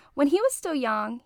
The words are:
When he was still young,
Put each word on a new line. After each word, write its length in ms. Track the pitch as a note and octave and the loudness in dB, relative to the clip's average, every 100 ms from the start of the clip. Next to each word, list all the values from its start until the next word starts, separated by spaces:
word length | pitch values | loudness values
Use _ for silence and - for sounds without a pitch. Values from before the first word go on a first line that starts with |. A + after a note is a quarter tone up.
| _ | _
When 140 | - C#4+ | 0 2
he 140 | F4+ | 4
was 120 | B4+ | 2
still 220 | - F4 | 0 -4
young, 480 | D4+ A#3 G#3+ G#3+ A#3+ | -2 -2 -2 -4 -10